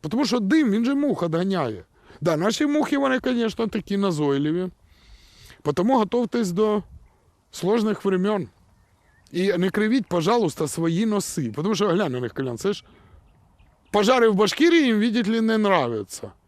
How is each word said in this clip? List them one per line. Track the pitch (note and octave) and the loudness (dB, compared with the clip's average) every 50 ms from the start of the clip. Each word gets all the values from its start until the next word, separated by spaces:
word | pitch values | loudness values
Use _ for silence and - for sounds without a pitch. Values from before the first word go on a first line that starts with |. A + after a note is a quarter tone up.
Тому | - D#3 F3+ A#3+ D4 | -8 -4 -2 -2 0
що | G3 A3+ B3 | 0 0 0
дим, | G#3 F#3+ D4 D#4+ D4+ A#3 | 2 2 2 4 4 2
він | F#3+ A3 A#3 | 2 2 0
же | B3 C#4 | 0 0
мух | C#4 C#4+ C#4+ G3 - F3 | 0 0 0 0 -2 -2
відганяє. | E3+ D#3 E3 F3+ G3 G3 F3 D3 A#2+ G#2+ F#2 - _ _ _ _ - - - | -2 -2 -2 -2 -2 -2 -2 -2 -4 -4 -8 -14 _ _ _ _ -20 -14 -4
Да, | C#3+ F3 D#3+ | -2 0 0
наші | D3+ E3+ G#3 - - D4+ | 2 0 0 0 0 0
мухи, | D4 C#4+ D4+ C#4+ - D4 | 0 2 0 0 0 0
вони, | C#4 C#4 C4+ C4 C4 | 0 0 0 0 0
конечно, | - B3+ B3+ A#3 A#3 A3 G#3+ - A3+ | 0 -2 -2 0 -2 -2 -2 -4 -4
такі | G#3 - A3 - - G3 | -4 -4 -6 -6 -4 -2
назойливі. | G3 G3 G3 E3+ D3 D3+ C#3+ C#3 C#3 D3 D3+ D#3+ F3 F#3 F3+ - _ _ _ _ _ _ - - - - - _ - - - - _ _ - D3 | 0 0 0 0 0 0 0 0 0 0 0 -2 -2 -4 -6 -10 _ _ _ _ _ _ -20 -20 -20 -20 -20 _ -20 -20 -20 -20 _ _ -4 -2
Тому | F3 F3+ A3+ C4+ | 0 2 2 2
готовтесь | B3+ G#3+ F#3 - A#3+ A#3+ - - A#3+ A3+ F#3 | 2 2 2 0 0 0 0 0 -2 -2 0
до | F3 F3+ G#3+ G#3+ G#3+ G#3 - - - - - _ _ _ _ _ _ _ _ _ | 0 0 0 2 0 -2 -4 -8 -20 -20 -20 _ _ _ _ _ _ _ _ _
сложних | - - - F3+ G#3+ A#3+ G#3 A3 G#3 - - | -12 -6 -2 0 0 2 0 0 -2 -2 -2
времен. | G3 F#3+ F#3 F#3 G3+ G#3+ G3+ D#3 - _ _ _ _ _ _ _ _ _ _ _ _ _ _ _ _ | -2 0 0 0 0 -2 -2 -4 -8 _ _ _ _ _ _ _ _ _ _ _ _ _ _ _ _
І | - - F#3 G3 - | -4 -2 0 0 0
не | D#3+ F3+ F#3+ | 0 0 0
кривіть, | - G#3 G#3+ G#3+ A#3+ C4+ G3+ | 0 0 0 2 2 0 0
пожалуйста, | _ - F3 D#3+ F3+ A#3 A#3+ A3 D#3+ - - D#3 | _ -2 0 2 2 2 2 0 -2 -2 -4 -6
свої | C#3+ - - E3 E3 E3 E3+ A3+ | -6 -4 -2 -2 -2 0 0 0
носи. | A3+ G#3 G3+ F#3+ - - - C#3 A#2 G#2 | 0 -2 -2 -4 -4 -6 -6 -6 -6 -6
Тому | C#3 D#3 G3+ A3 | -4 -4 -2 -2
що, | F3 G3+ | 0 0
глянь | G#3 E3 E3+ D#3+ D3+ | 0 2 0 0 -2
на | B2 B2 | -4 -4
них, | B2 A2+ - | -6 -6 -6
Колян, | - C3+ C3 A#2+ | -6 -6 -6 -6
це | A2+ - F#3+ G#3 | -4 -4 -4 -4
ж | - - - - - - - - - _ _ _ _ _ _ _ _ - _ _ _ _ _ | -4 -10 -20 -20 -20 -20 -20 -20 -20 _ _ _ _ _ _ _ _ -20 _ _ _ _ _
пожари | - G#3 G#3 G3+ C4 B3+ A#3 | 0 2 4 4 4 6 6
в | A3+ G#3 | 4 4
Башкирії | F#3 G#3 G3 - - D4+ E4+ E4+ E4+ D4 | 4 2 0 2 2 2 4 4 4 4
їм, | B3+ A3 G#3 | 4 2 2
видите | G#3+ A#3+ G#3 A#3+ A3+ G3+ | 2 0 0 0 0 0
ли, | A3+ A3+ | 0 0
не | A3+ A3 A3+ | 0 0 0
нравятся. | A3 G#3+ G3+ F#3+ E3+ C3+ A#2+ A#2 G#2+ G2+ - - - - G2+ - _ _ | 2 2 2 2 2 2 0 -2 -6 -8 -10 -12 -14 -14 -16 -16 _ _